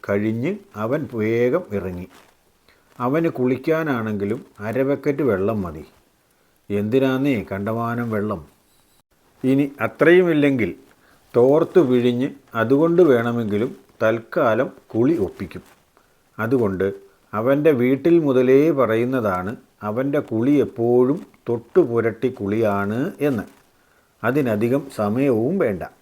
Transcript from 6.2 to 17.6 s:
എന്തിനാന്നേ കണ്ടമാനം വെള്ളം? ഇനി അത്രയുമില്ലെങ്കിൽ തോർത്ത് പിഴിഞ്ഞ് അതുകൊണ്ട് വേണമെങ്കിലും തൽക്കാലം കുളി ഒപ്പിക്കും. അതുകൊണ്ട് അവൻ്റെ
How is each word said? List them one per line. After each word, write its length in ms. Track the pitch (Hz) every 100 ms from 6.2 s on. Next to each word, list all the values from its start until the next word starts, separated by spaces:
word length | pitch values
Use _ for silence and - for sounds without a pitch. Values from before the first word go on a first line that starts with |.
| _ _ _ _ _
എന്തിനാന്നേ 680 | 101 107 131 135 131 143 120
കണ്ടമാനം 680 | 92 98 101 113 117 120 120
വെള്ളം? 300 | 107 107 95 73 _ _ _ _ _ _ _ _ _
ഇനി 220 | 127 135 143 -
അത്രയുമില്ലെങ്കിൽ 880 | 117 - 151 180 180 151 143 135 95 82 - _ _ _ _
തോർത്ത് 460 | 117 127 147 190 185
പിഴിഞ്ഞ് 480 | 139 123 120 120 135 - _ 117
അതുകൊണ്ട് 460 | 113 139 165 170
വേണമെങ്കിലും 680 | 170 120 117 120 110 101 127 - _ _
തൽക്കാലം 760 | 110 113 - - 131 110 135 - _
കുളി 280 | 110 127 165
ഒപ്പിക്കും. 460 | 95 - 92 90 - _ _ _ _ _ _ -
അതുകൊണ്ട് 500 | 110 131 107 92 98 98 - _ _
അവൻ്റെ 380 | 104 120 139